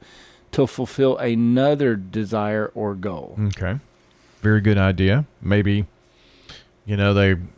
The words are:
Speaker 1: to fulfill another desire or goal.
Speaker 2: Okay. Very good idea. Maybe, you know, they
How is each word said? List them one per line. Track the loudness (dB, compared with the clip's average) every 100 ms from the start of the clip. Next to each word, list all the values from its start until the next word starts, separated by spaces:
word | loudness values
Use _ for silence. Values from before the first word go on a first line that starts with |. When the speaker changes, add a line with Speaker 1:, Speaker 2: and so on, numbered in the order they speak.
| -18 -20 -20 _ _
Speaker 1:
to | -2 -2
fulfill | -2 -8 0 0 2
another | 0 0 2 2 2 2 0 -2
desire | -6 -6 -4 -4 -2 -2 -4
or | -6 -6 -6
goal. | -8 -10 -10 -4
Speaker 2:
Okay. | -4 -2 -6 -6 -10 _ _ _ _ _
Very | 2 4
good | 4 4
idea. | 2 2 2 2 -2 _
Maybe, | 0 0 2 0 -4 _ _ _ _ _ -20 -20 _ _ -6
you | 0
know, | 2
they | 4 4 2 -4